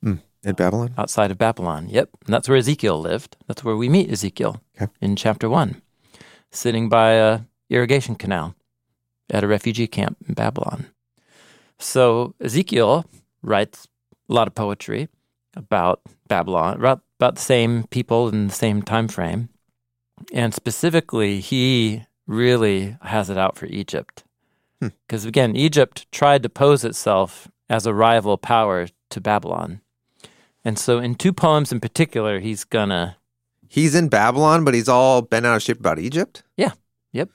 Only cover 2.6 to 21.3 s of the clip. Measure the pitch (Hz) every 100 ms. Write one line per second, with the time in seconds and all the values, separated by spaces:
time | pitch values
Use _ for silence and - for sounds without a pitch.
2.6 | 120 147 110 80 82 90 - _ _ -
3.6 | 120 110 120 170 190 110 98 - 113 107
4.6 | _ _ 104 _ 101 101 110 107 113 131
5.6 | 127 - _ _ _ _ - _ _ -
6.6 | 120 113 113 117 113 113 110 113 113 _
7.6 | _ 123 120 139 123 113 95 92 80 85
8.6 | _ _ _ _ _ _ _ 104 101 104
9.6 | - 113 117 - 101 - - - 113 127
10.6 | - - - _ _ _ _ _ _ _
11.6 | _ _ - 131 127 113 123 - - 120
12.6 | 190 165 110 147 170 - _ _ - 104
13.6 | 107 - _ _ _ _ _ 117 107 -
14.6 | 107 101 - 107 151 _ _ _ _ -
15.6 | - 104 87 90 - _ _ 98 87 87
16.6 | 82 110 120 131 _ _ 123 123 - 127
17.6 | 117 120 110 127 120 117 120 107 101 -
18.6 | 113 104 98 110 113 - 87 90 117 _
19.6 | _ _ _ _ _ _ - - 117 -
20.6 | - 113 170 165 - 117 104